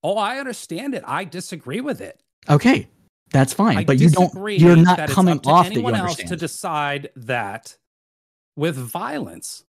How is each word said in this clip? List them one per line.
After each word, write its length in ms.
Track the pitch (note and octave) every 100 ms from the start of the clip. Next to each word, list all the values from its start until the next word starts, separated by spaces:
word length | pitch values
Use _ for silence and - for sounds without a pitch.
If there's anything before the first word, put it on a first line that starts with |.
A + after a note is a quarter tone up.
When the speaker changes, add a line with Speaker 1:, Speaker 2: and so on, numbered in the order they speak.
Speaker 1:
Oh, 140 | D#3 G3+
I 220 | G#3 C4
understand 560 | C4+ A3+ - E3+ C#4
it. 80 | B3 -
I 180 | C#3+
disagree 560 | F#3+ E3+ - E3+ B2+ F3+
with 200 | C#4 -
it. 200 | G2 - _ _ -
Speaker 2:
Okay, 380 | D3 A#3+ C4+ - _ _ _ _
that's 200 | C#3 C3+
fine. 260 | - G#3+ G2+
Speaker 1:
I 60 |
Speaker 2:
But 140 | A2 C3
you 100 | D#3+
don't, 160 | D#3 F3+
Speaker 1:
disagree 300 | - G#3 G3+
Speaker 2:
you're 200 | E3+ E3+
not 200 | F3 F3
Speaker 1:
that 120 | D3+
it's 60 |
Speaker 2:
coming 200 | D#3 F#3 D3
Speaker 1:
up 40 |
to 60 | C3+
Speaker 2:
off 160 | E3+ F#3
that 80 |
you 60 | G3+
Speaker 1:
anyone 140 | G#2+ G#2+
else 200 | F3 D#3+
to 60 |
Speaker 2:
understand. 180 | F2 D#3
Speaker 1:
decide 720 | E3 - F#3 D3+ C#3+ C#3+ D3 -
that 600 | A#2 B2 G#2 G2 - - _ _ _ _ _ _ _ -
with 200 | D#3+ C3+
violence. 880 | A#2+ E3+ A#3 D3 - - - - _